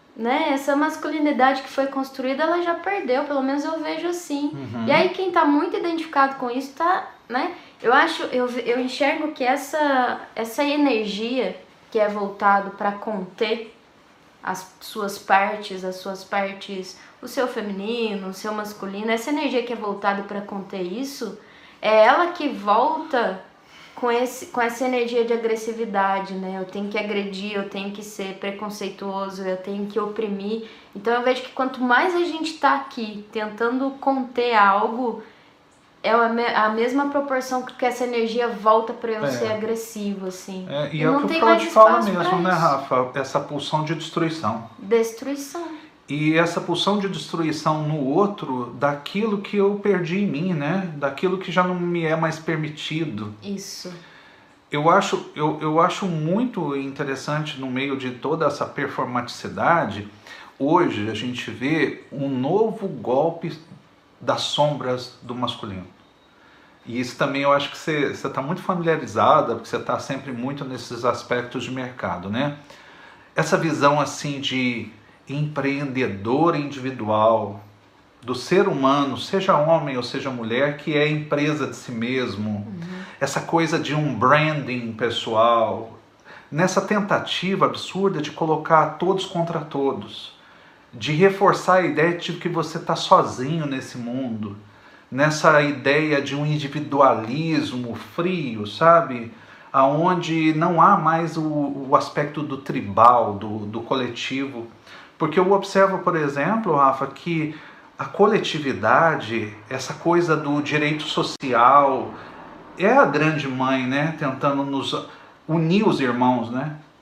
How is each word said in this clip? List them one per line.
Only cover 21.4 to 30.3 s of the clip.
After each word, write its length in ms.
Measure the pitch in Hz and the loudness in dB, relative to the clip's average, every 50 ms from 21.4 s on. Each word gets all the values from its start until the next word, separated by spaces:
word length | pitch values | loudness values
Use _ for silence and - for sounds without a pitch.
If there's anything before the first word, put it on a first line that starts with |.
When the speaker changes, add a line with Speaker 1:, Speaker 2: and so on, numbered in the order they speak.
| - - - - - - - - | -18 -20 -20 -20 -20 -20 -14 -4
Speaker 1:
é 240 | - 214 220 214 214 | 0 4 6 8 8
ela 220 | 240 285 330 349 | 8 6 4 2
que 200 | 349 339 - 302 | 0 -2 -4 -4
volta 920 | 269 208 202 202 208 208 226 262 311 311 302 - - 262 240 214 185 185 185 - - - _ _ - - - - - - | -4 -4 -4 0 2 4 4 4 2 0 -2 -4 -2 0 0 0 0 -2 -6 -12 -18 -20 _ _ -20 -20 -20 -20 -20 -8
com 180 | - 247 240 | -4 -2 0
esse, 360 | 233 240 254 247 - - - | 2 0 0 -2 -4 -10 -12
com 140 | - - 247 | -6 -2 -2
essa 240 | 233 233 233 - 262 | -2 -2 -2 -2 -2
energia 400 | 254 254 247 233 233 247 240 226 | 0 0 0 0 0 2 0 2
de 80 | 233 233 | 2 0
agressividade, 1000 | 220 220 226 220 220 - 233 220 226 233 202 196 196 196 196 196 190 190 196 190 | 0 0 0 -2 -2 -2 -6 -6 -6 -6 -2 0 0 2 2 0 -2 -2 -6 -8
né? 220 | 190 190 185 190 190 | -8 -6 -6 -6 -8
Eu 60 | 185 | -8
tenho 220 | - - 202 208 | -8 -6 -6 -6
que 100 | 202 214 | -4 -4
agredir, 560 | 214 208 208 208 202 196 196 190 190 202 208 208 | -4 -4 -2 -2 -2 -2 -4 -6 -8 -8 -6 -6
eu 140 | 196 190 | -6 -6
tenho 240 | - - 196 196 202 | -6 -8 -8 -8 -8
que 120 | 202 214 208 | -10 -10 -12
ser 320 | - - - 196 190 185 | -12 -10 -10 -10 -10 -8
preconceituoso, 1080 | - 214 196 196 - 214 208 208 - 202 196 202 - 196 196 190 196 196 190 185 190 | -8 -8 -8 -8 -6 -8 -8 -8 -8 -8 -8 -8 -8 -8 -8 -6 -6 -6 -6 -6 -6
eu 160 | 190 185 185 | -4 -4 -4
tenho 300 | 185 185 202 202 202 202 | -4 -6 -6 -6 -6 -6
que 120 | 202 - 220 | -4 -2 -2
oprimir. 680 | 208 208 208 226 220 202 | -2 -2 -4 -4 -4 -4